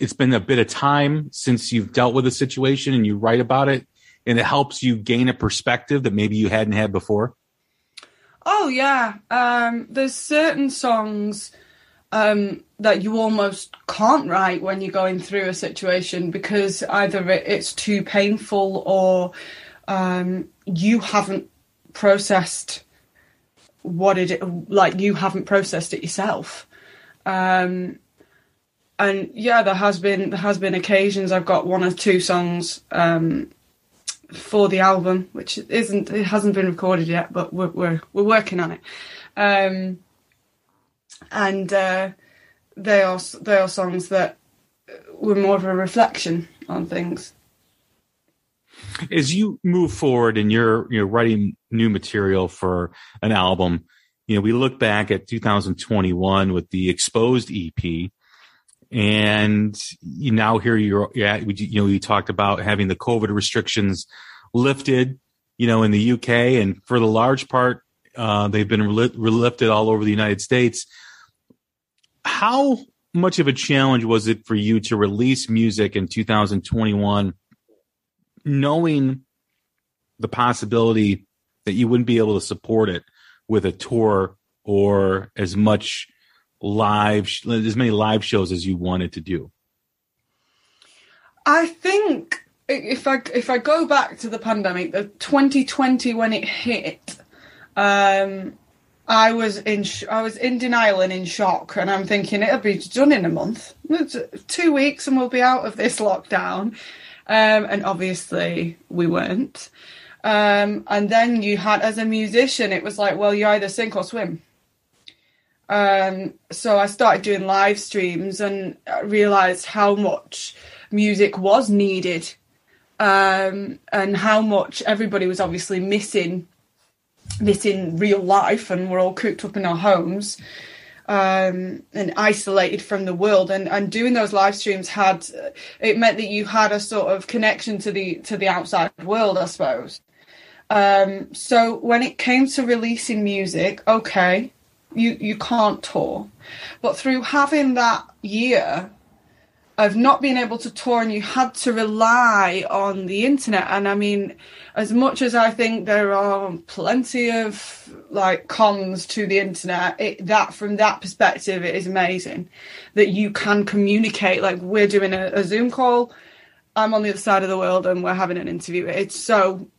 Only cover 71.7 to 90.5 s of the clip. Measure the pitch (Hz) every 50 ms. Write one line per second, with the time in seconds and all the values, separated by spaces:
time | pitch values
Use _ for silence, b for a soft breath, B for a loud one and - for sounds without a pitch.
71.7 | _ _ _ _ _ _ _ _ _ _ - - - - - 214 247 269 277 285
72.7 | 262 - - - _ _ _ _ - 175 175 185 180 - 160 139 135 - - -
73.7 | 147 139 135 135 131 120 113 113 113 113 110 110 113 107 - - 113 107 104 104
74.7 | 113 110 110 - 117 104 104 101 101 104 123 127 131 131 - - 113 113 113 113
75.7 | 101 104 104 101 101 104 95 87 - 110 110 - 113 107 104 95 101 98 - -
76.7 | - 117 110 107 104 101 101 101 101 101 101 95 87 - _ _ _ _ _ _
77.7 | _ _ _ _ _ _ _ _ _ _ _ _ _ _ _ 151 143 139 139 143
78.7 | 147 165 170 165 156 143 135 131 131 131 - _ _ _ _ _ _ _ _ _
79.7 | _ _ _ _ _ _ _ _ _ - 101 - - - 123 120 120 - - 110
80.7 | 120 117 113 113 113 110 107 104 101 95 - _ _ _ _ _ _ _ _ 107
81.7 | 98 104 123 113 123 120 123 113 120 113 110 107 104 95 - - - - - -
82.7 | 113 110 110 101 90 85 - b b b b b b b b - 110 107 95 95
83.7 | 87 - - - - 117 110 107 104 95 95 92 - _ _ _ _ _ _ -
84.7 | 101 101 101 101 101 98 98 95 95 95 98 - _ - 104 90 90 104 107 107
85.7 | 107 104 - - - - - - _ _ _ _ _ _ _ _ _ _ - 101
86.7 | 101 107 110 104 104 104 104 104 107 107 98 101 - - - 117 117 113 110 113
87.7 | 104 120 131 117 107 104 107 107 110 110 101 - - 104 95 85 92 87 82 92
88.7 | 95 87 87 90 90 92 90 85 - - 78 - 92 80 65 - _ _ _ _
89.7 | _ _ _ _ _ _ _ _ _ _ _ _ _ _ b b